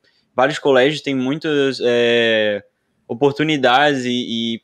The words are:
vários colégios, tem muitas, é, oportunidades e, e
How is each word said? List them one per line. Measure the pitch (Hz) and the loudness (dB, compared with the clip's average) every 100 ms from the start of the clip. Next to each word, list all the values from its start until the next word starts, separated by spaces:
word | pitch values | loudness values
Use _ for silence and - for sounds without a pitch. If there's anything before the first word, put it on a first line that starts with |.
| _ _ _ | _ _ _
vários | - 135 151 | -2 0 0
colégios, | 147 131 139 147 | 2 4 2 0
tem | - | -4
muitas, | 131 127 156 160 147 135 123 | -4 -4 -4 -4 0 -2 0
é, | 120 120 120 117 117 110 107 101 - _ _ _ - | 0 2 2 2 2 2 0 -2 -8 _ _ _ -12
oportunidades | 117 143 139 156 151 127 131 147 139 | 0 0 0 -2 0 2 4 2 0
e, | 123 123 85 113 113 | -2 -4 -4 -4 -4
e | 113 | -6